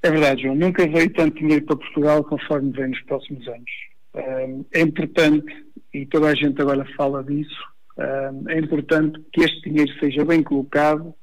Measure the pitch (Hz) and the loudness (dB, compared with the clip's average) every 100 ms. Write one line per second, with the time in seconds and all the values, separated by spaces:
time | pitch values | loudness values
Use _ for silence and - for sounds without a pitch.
0 | 175 156 147 135 135 135 180 185 170 165 | 4 4 4 2 0 2 2 2 2 4
1 | 165 165 156 - 156 151 151 143 - - | 2 2 0 2 2 2 2 -4 -2 0
2 | 147 151 147 147 - 147 135 127 131 127 | 2 2 2 -6 -2 -2 -2 -4 -6 -6
3 | - 139 - 143 120 117 120 - - - | -6 -8 -8 -14 -12 -14 -14 -16 -16 -20
4 | - - 131 131 131 135 - 160 160 147 | -16 -10 -8 -6 -6 -10 -4 0 0 0
5 | 160 - 156 151 147 - - - - 143 | -2 2 4 4 0 -16 -20 -20 -12 -10
6 | 139 160 151 143 147 135 143 139 139 - | -2 2 2 2 0 0 0 0 -2 -2
7 | 143 139 131 147 147 - - - - - | -2 -2 -4 -4 -4 -10 -16 -20 -18 -8
8 | 139 135 135 135 - 160 151 151 139 160 | -6 -4 -6 -8 -4 -2 0 -2 0 2
9 | 156 156 - - 160 - - 151 143 - | 2 -2 -6 0 0 0 -2 0 0 0
10 | 147 139 147 165 147 139 135 151 151 151 | -2 0 2 2 2 0 0 2 2 2
11 | 165 - | -4 -16